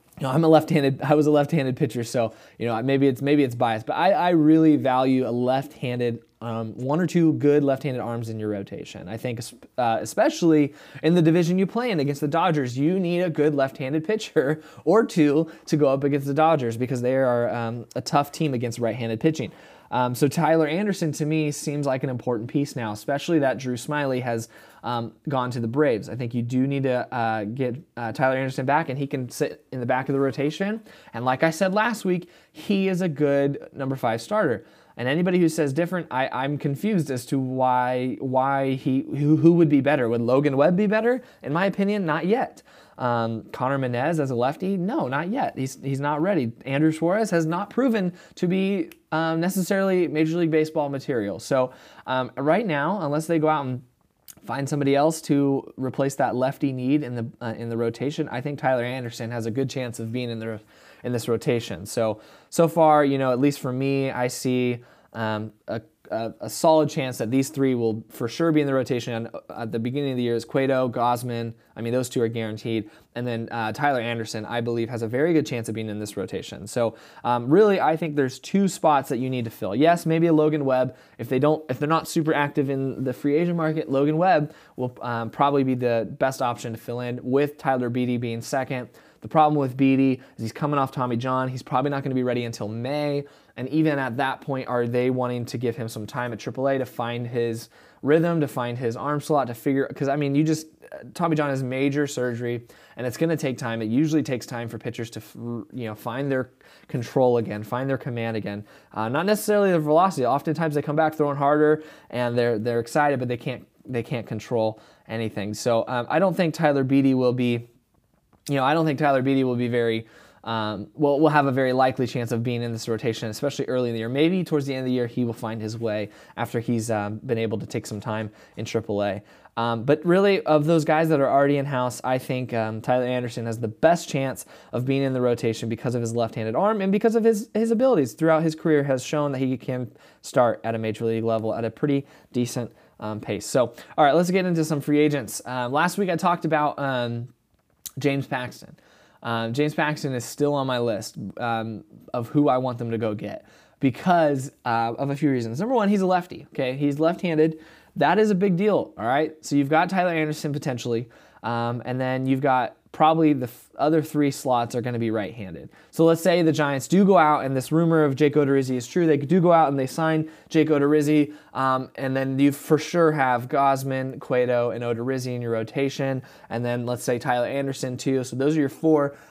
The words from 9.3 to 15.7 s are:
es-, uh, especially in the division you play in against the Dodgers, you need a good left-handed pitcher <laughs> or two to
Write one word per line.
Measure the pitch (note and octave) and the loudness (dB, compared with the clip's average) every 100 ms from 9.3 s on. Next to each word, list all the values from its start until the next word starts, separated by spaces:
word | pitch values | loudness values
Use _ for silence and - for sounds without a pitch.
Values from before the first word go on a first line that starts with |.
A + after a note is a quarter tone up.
| A#2 | -6
es-, | - - - - | -10 -16 -10 -2
uh, | A#2+ A2+ | 0 0
especially | - - D4 D#4+ E3+ D#3 C#3+ - - - | -2 0 0 4 4 6 4 -2 -20 -2
in | D#3 F3 | 2 4
the | |
division | D#3+ E3+ E3+ F#3 | 6 4 2 2
you | F#3+ | 0
play | A#3 B3 | -2 -2
in | F3 | 0
against | C#3 C#3+ | -2 -2
the | D3+ | -2
Dodgers, | E3 F#3 D3+ B2 B2+ | 2 2 2 0 0
you | D3+ F#3+ | 2 2
need | F3 F3 | 0 0
a | F3 | 0
good | D3+ D3+ C#3 | 2 2 2
left-handed | C3+ - C3 D#3 D#3+ | 0 -2 -4 -2 -2
pitcher | A3 - D#3+ C3+ D#3 - | -4 0 0 0 -2 -6
<laughs> | - - | -4 2
or | G#3+ - | 4 4
two | F3 D3 C#3+ E3 - | 4 4 4 0 -6
to | - | -2